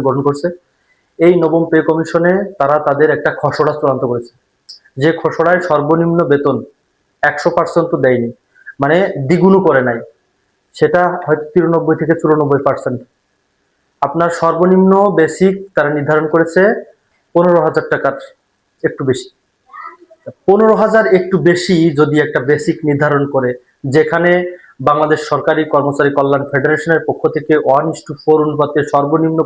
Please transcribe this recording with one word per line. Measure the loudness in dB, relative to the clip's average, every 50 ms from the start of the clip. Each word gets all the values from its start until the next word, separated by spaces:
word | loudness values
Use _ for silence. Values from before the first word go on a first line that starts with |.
| -2
গঠন | -2 -2 0 -2
করছে, | -2 -2 -2 -4 -6 -6 -8 _ _ _ _ _ _ _ _ _ _ _ 0 2
এই | 2 4 4 2
নবম | 2 2 0 0 2
পে | 0 0 2 0
কমিশনে | -2 -2 -2 -2 -2 0 2 2 0 0 -2 -6 -4 -2
তারা | 0 0 0 0 0
তাদের | -2 0 2 2 2 0
একটা | 0 -2 -4 -4 -2
খসড়া | -4 -4 -2 0 -2 -2 -2 0
চূড়ান্ত | -2 -2 0 0 -2 -4
করেছে, | -4 -6 -8 -10 _ _ _ _ _ _ _ _ -20 _ _ _ -6 0
যে | 0 0 0 0
খসড়ায় | -2 -4 -2 0 2 2 2 0 0 0
সর্বনিম্ন | -2 -2 2 0 0 2 2 0 0 0 2 2
বেতন | 0 2 2 0 -2 -2 -6 -12 _ _ _ _ _ _ _ _ _ -2 -2 -2
একশো | -2 0 -4 -2 0
পার্সেন্ট | 0 -4 0 -2 -2 -2 0
তো | -2 0 2
দেয়নি, | 2 2 0 -2 -6 -8 _ _ _ _ _ _ -20 -6 -4
মানে | 0 2 2 2 0 0 -4 -6 -2
দ্বিগুণও | 0 0 2 4 4 4 4 4
করে | 2 2 2 0
নাই, | 0 -4 -6 -10 -14 _ _ _ _ _ _ _ _ _ _ _ _ _
সেটা | 0 0 2 2 2 2 0 -2 -6 -2
হয়তো | -2 -2 -2 -2 -2 0
তিরানব্বই | 0 2 2 0 0 0 0 -2 -2
থেকে | 0 -2 -2 0
চুরানব্বই | 2 0 2 2 2 0 0 0 0
পার্সেন্ট। | -2 -2 -2 -4 -6 -6 -6 -10 _ _ _ _ _ _ _ _ _ _ _ _ _ _ _ _ _ _ -6 -6
আপনার | -4 -2 -2 -2 -2 0 0
সর্বনিম্ন | 0 0 0 2 2 4 4 4 4 4 4 4 2 2 2 2
বেসিক | 0 0 0 0 0 0 0 -2 -10 -6 -4
তারা | -2 -2 -2 -2
নির্ধারণ | -4 -2 0 0 0 0 0 0
করেছে | 0 0 0 0 2 2 2 0 -2 -8 -16 _ _ _ _ _ _ _ _ -2
পনেরো | 0 2 4 2 2 2
হাজার | 0 -2 -2 -2 -2 -4
টাকার | -2 -2 -4 -4 -6 -16 -20 _ _ _ _ _ _ _ _ _ -6 -6 -6
একটু | -4 -4 -2 -2
বেশি। | -2 -2 -4 -14 _ _ _ _ _ _ _ _ -20 -20 -20 -20 -20 _ -20 _ -20 _ _ -20 -18 _ 0
পনেরো | 2 2 4 4 4 4 2
হাজার | 2 2 2 2 2 4 2
একটু | 0 0 0 -2 2 2 2
বেশি | 0 0 0 0 2 2 2 2 2 2
যদি | 0 2 2 0 0
একটা | 0 -2 -4 0 0
বেসিক | -2 0 0 -4 -4 -2 -2 -2
নির্ধারণ | 0 0 0 0 0 0 -2 -2 -2
করে, | -2 -2 -2 -4 -6 _ _ _ _ -8 0 2
যেখানে | 2 2 2 0 0 2 2 2 2 0 -4 -10 -14 -20 -20 _ -4 -2
বাংলাদেশ | -2 0 0 0 0 0 -2 -2 -4
সরকারি | -4 -2 0 -2 0 0 -2 0 0
কর্মচারী | 0 0 -2 -2 0 0 0 0
কল্যাণ | 0 0 0 0 -2 -2 -4
ফেডারেশনের | -4 -2 0 0 -2 -2 0 0 0 0 0
পক্ষ | -4 -6 -2 -4 -4 -4
থেকে | -4 -2 0 0 0 2 2 0
one | 0 0 -2
is | -6 -8 -12
to | -14 -14 -6
four | 0 0 2 2 2
অনুপাতে | 0 0 -2 -2 0 0 -4 -2 0 0
সর্বনিম্ন | -2 0 0 0 0 0 0 0 -2 -2